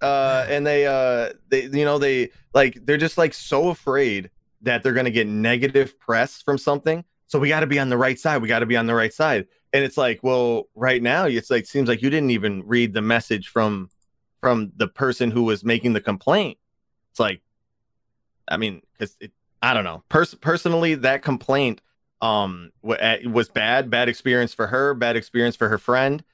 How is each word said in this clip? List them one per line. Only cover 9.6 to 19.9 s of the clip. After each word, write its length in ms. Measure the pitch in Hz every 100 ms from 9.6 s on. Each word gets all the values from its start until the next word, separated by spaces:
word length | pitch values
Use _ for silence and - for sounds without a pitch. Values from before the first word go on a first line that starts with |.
| _
And 100 | 135
it's 140 | 139 -
like, 240 | 127 107
well, 460 | 127 127 120 117 - 107
right 260 | 127 127
now, 240 | 120 151 185
it's 240 | 117 -
like, 140 | 120 -
seems 240 | 139 123
like 120 | 113
you 80 | 135
didn't 220 | 151 139
even 320 | 117 104 98 92
read 280 | 120 117
the 80 | 104
message 480 | 110 117 - 107 92
from, 400 | - 107 101 90 _ _ _ _ _
from 300 | 131 117 101 -
the 100 | 107
person 440 | - 135 120 120
who 120 | 117
was 200 | 113 104
making 300 | 104 117 120
the 80 | 110
complaint. 560 | - 98 - 185 175 - _ _ _ _ _
It's 80 | -
like, 220 | 110 95 _ _ _ _ _ _ _ _ _ _ -
I 100 | 85
mean, 240 | 110 90 _ _
'cause 200 | 107 -
it, 120 | 101 _ _ _
I 120 | 123
don't 100 | 117
know. 200 | 92